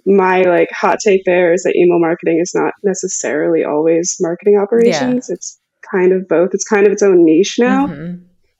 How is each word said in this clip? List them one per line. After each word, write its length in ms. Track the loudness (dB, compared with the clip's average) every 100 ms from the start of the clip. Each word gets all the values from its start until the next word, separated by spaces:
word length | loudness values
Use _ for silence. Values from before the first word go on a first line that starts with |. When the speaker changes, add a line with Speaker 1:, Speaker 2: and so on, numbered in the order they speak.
| 0
Speaker 1:
my, 380 | 2 2 2
like, 260 | 2 2 0
hot 280 | -2 -2 0
take 220 | 0 0 2
there 260 | 2 2
is 120 | 0
that 120 | 0 2
email 240 | 2 2
marketing 400 | 0 -2 -2 -2
is 120 | -2 -4
not 180 | -4 -4
necessarily 840 | -6 -4 -6 -8 -6 -4 -2 -2 -2
always 500 | -2 0 0 -2 -4
marketing 360 | -6 -2 0 2
operations. 720 | 2 2 2 0 -2 -4 -6
Speaker 2:
Yeah. 60 |
Speaker 1:
It's 260 | -12 -12 -20 _ _ -6
kind 220 | 0 2
of 120 | 0 0
both. 220 | 0 0
It's 100 | -4
kind 240 | -2 2 2
of 60 |
its 100 | 2
own 220 | 2 4 4
niche 320 | 4 0 0
now, 280 | 0 0 -2
Speaker 2:
Mm-hmm. 360 | -6 -12 -14 -18 _ _